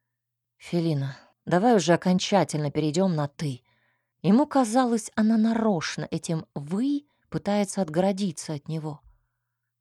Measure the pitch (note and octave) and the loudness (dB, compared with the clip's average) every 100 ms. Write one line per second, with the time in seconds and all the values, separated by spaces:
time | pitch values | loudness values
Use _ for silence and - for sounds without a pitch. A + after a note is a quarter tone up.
0 | _ _ _ _ _ _ - F3 E3 C#3+ | _ _ _ _ _ _ -4 -2 0 0
1 | C#3 - _ _ - F3 A#3+ G#3+ D3+ E3 | -4 -8 _ _ -2 2 4 4 4 2
2 | F#3 F3+ - G3+ D3+ D3+ D3 D#3 D3+ D3+ | 2 0 2 2 2 -2 -2 -2 0 0
3 | F#3+ D#3 D3 - D3+ B2+ _ _ _ _ | 0 0 -4 -4 -6 -6 _ _ _ _
4 | _ _ D#3+ A3+ D4 C#4 A3+ A#3+ B3 A#3 | _ _ 2 4 4 2 2 2 2 0
5 | - - A3 A3+ A3 A3+ A3 E3+ - - | -2 0 2 4 2 2 0 0 -2 -6
6 | D3+ E3 - D#3+ - D3 C#3+ G3 C#4 C#4+ | -6 -6 -4 -6 -6 -12 -6 -4 -2 -2
7 | - _ _ D#3+ - G#3 G3 - E3 D#3 | -6 _ _ -6 -2 -2 0 -2 -2 0
8 | G3 G3 G3+ - - D3 - D#3+ D3+ D3 | 0 0 -4 -6 -8 -8 -6 -8 -8 -12
9 | - _ _ _ _ _ _ _ | -18 _ _ _ _ _ _ _